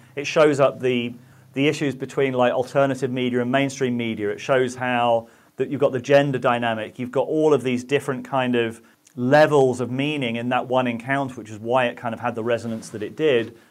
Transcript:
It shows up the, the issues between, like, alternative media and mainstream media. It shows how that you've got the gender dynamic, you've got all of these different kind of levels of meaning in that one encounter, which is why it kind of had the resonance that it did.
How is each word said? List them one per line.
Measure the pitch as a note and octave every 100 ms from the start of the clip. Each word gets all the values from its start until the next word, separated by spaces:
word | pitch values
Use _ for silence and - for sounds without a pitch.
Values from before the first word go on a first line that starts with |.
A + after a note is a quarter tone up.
| - C#3+
It | C#3+
shows | E3 D#3 C3+
up | C3 A2+
the, | B2+ B2 A#2+ A#2+ - - -
the | C3 D3
issues | D3+ D3 C3
between, | C3 - C#3
like, | B2+ B2
alternative | B2 B2 C#3 C#3 C3 C3
media | B2+ B2 B2
and | A#2+
mainstream | C3+ C#3 C3+ B2+ A#2+
media. | A#2 A2 G#2
It | -
shows | - C3 B2+ B2
how | B2+ B2 A#2+ A#2 A#2 _ _ -
that | C#3
you've | C3+
got | C#3
the | B2+
gender | A#2+ C#3 C#3+ C#3
dynamic, | C3+ A#2+ A#2 A2 G#2 -
you've | B2
got | C3+ B2+
all | D#3 D#3
of | C#3
these | B2+ B2
different | B2 C#3+ C#3 B2+ B2
kind | C3+ B2+ A#2+
of | A2+ A2+ - _ _ B2+
levels | B2 D3 D3+ D3 C3 B2
of | A#2+
meaning | B2+ C#3+ D3+ A#2+ A#2
in | A#2+
that | B2 B2
one | B2+ B2
encounter, | A2+ B2+ C#3 C3 A#2+
which | G#2
is | G#2+
why | A2+ B2+ A#2+
it | -
kind | A#2
of | A2+
had | A#2+ A2+
the |
resonance | A2+ A2+ A2+ A2 -
that | A2
it | G2+ A2
did. | D#3 A#2+ A2+ - _